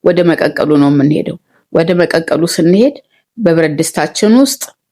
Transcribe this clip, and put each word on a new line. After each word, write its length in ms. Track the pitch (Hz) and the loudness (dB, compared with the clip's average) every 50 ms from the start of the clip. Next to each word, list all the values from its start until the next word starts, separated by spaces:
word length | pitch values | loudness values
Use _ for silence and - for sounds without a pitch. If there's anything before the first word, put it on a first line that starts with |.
| - | -2
ወደ 160 | 180 175 180 175 | 0 0 2 2
መቀቀሉ 460 | 170 156 - - 151 151 - 151 151 151 | 0 0 0 -2 -2 -2 -2 -2 0 2
ነው 140 | 143 143 143 | 2 2 2
የምንሄደው። 480 | 147 143 135 147 151 160 - - - - _ _ _ _ _ _ - | 2 2 2 0 0 -2 -4 -6 -10 -12 _ _ _ _ _ _ -2
ወደ 160 | 165 165 170 180 | -2 0 0 0
መቀቀሉ 480 | 175 170 165 - 165 165 - - 156 165 170 | 0 0 0 -2 -2 -2 -2 -2 -2 -2 -2
ስንሄድ 480 | - - 160 170 180 202 240 294 277 - - _ _ _ _ _ _ 233 | -2 0 2 2 4 4 2 2 0 -4 -14 _ _ _ _ _ _ -4
በብረት 360 | 220 170 165 165 160 156 147 | 0 0 2 2 0 0 0
ድስታችን 580 | 147 160 - - 180 151 151 - - 214 208 226 | -2 -4 -4 -4 -4 -6 -4 -4 -2 0 2 4
ውስጥ 260 | 254 277 269 - - - - - _ _ _ | 4 2 2 -2 -6 -12 -16 -18 _ _ _